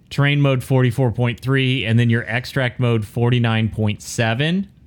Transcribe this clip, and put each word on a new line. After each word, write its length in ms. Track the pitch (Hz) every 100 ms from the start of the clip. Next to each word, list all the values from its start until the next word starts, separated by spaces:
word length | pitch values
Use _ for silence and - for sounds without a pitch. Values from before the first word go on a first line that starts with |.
| _
terrain 300 | - 143 143
mode, 220 | 139 127
forty-four 500 | - 131 127 135 127
point 280 | 104 120 117
three, 440 | 127 135 131 131 104
and 120 | 113
then 120 | 120
your 140 | 117
extract 540 | - 117 123 143 123 -
mode, 280 | 123 113 104
forty-nine 640 | - 120 120 117 110 110
point 320 | 110 107 104
seven. 680 | - - 113 117 151 185 196 _